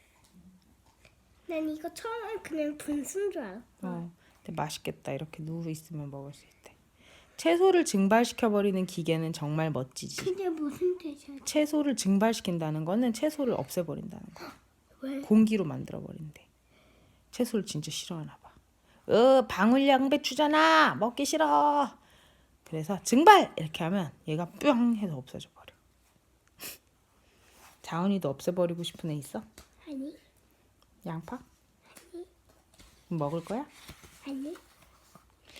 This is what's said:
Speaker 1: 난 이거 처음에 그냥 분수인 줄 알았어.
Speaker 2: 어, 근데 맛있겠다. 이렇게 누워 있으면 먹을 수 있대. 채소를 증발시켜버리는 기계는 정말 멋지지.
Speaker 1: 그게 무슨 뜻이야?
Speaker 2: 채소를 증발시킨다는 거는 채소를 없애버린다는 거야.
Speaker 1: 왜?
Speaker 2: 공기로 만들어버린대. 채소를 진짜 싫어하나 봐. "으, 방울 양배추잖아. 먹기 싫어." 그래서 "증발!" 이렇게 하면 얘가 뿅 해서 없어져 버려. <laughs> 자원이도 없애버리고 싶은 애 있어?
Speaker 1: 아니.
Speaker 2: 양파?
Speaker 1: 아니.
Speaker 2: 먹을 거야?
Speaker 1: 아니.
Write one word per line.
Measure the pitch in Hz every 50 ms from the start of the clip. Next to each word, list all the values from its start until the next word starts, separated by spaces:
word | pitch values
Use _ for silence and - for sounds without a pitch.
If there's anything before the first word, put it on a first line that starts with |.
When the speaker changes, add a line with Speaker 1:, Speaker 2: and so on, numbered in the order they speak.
| _ _ _ _ _ _ _ - - - - _ _ _ _ _ _ _ _ _ _ - _ _ _ _ _ _ _ -
Speaker 1:
난 | 339 311 311 311
이거 | 311 311 311 339 330
처음에 | - - 453 466 466 440 403 453 381 -
그냥 | - 311 311 302 294 294 294
분수인 | - - 294 294 269 - - 381 403 403
줄 | 359 339
알았어. | 262 196 180 220 - _ _ - -
Speaker 2:
어, | 185 175 170 170 170 170 _ _ _ _ _ -
근데 | - 170 151
맛있겠다. | 147 156 - - - 151 156 - - 143 139
이렇게 | 139 156 156 - - 156
누워 | 156 160 170 170 165
있으면 | 160 156 160 - 165 151 147 143
먹을 | 139 139 135 143 139
수 | - -
있대. | _ _ _ - - - _ _ _ _ _ _ - - - - _ _ -
채소를 | - 330 339 339 370 381 370 349 311
증발시켜버리는 | - - 196 196 196 214 226 240 233 - - - 226 208 202 202 202 190 190 185
기계는 | - - - 170 165 160 160 160 160
정말 | 165 - 151 147 151 156 160 160
멋지지. | 147 135 131 131 - - - - - - -
Speaker 1:
그게 | 381 359 381 392 359
무슨 | 330 311 302 285 269 - 359 359 359 359
뜻이야? | - 320 285 - - - 285 277 -
Speaker 2:
채소를 | - - 302 302 294 311 302 294 285 262
증발시킨다는 | - - 190 196 196 202 226 233 - - - 175 170 160 156 151 156 160
거는 | 160 185 226 254 247 214
채소를 | - - 311 302 - 277 240 196
없애버린다는 | - - - - 180 175 156 143 - - - - - - - -
거야. | - - - - - _ _ _ _ _ _ _ -
Speaker 1:
왜? | - 269 277 269
Speaker 2:
공기로 | 277 - 214 220 220 214 220 208 185
만들어버린대. | 151 131 131 139 - - - - - - - 160 151 147 - - _ _ _ _ _ _ _ _ _ _ _ _ _ _ _ _ _
채소를 | - - 247 233 - 214 185
진짜 | - - 156 151 -
싫어하나 | 151 - - - 180 165 151 147 - -
봐. | _ - - - _ _ _ _ _ _ _ _ - -
"으, | - 202 240 262 269 262 254 -
방울 | - 185 190 220 247 277 277 277
양배추잖아. | 269 262 262 277 285 294 294 - 262 254 302 294 302 302 311 320 320 311 302 240 147
먹기 | 127 190 240 240 - 285
싫어." | - - 311 320 294 294 294 294 294 294 294 285 233 - - _ _ _ _ _ _ _ _ _ _ _ _ _
그래서 | - - 160 156 156 202 175 -
"증발!" | - - 247 330 381 415 370 262 - -
이렇게 | - 165 151 - - 170
하면 | 160 190 202 175 139 - _ - -
얘가 | 156 156 175
뿅 | 170 - - - 294 277 233 240 240 233
해서 | 214 208 185 156
없어져 | 131 127 - - - - - _
버려. | - - - - _ _ _ _ _ _ _ _ _ _ _ _ _ _ _ _ -
<laughs> | - - - - _ _ _ _ _ _ _ _ _ _ _ _ _ _ _ - - - - _ -
자원이도 | - - 165 175 196 202 190 170 147
없애버리고 | 139 139 - - 180 180 180 170 170 170 170
싶은 | 165 - - - 165
애 | 151
있어? | 147 135 - - 220 208 - - - - _ _ _ - 330
Speaker 1:
아니. | 294 269 269 294 - - _ _ _ _ _ _ _ _ _ _ _ _ _ _ _ _ -
Speaker 2:
양파? | 175 165 165 165 - 240 262 - _ _ _ _ _ _ _ _ _ - - - _ -
Speaker 1:
아니. | 339 359 _ _ _ _ _ _ _ _ _ _ _ - - _ _ _ -
Speaker 2:
먹을 | 175 165 147 143 156 170 170
거야? | - 196 240 294 - - - - - - - - - - - - 277
Speaker 1:
아니. | 277 262 269 294 359 - - _ _ _ _ _ _ _ _ _ _ - _ _ _ _ _ - - -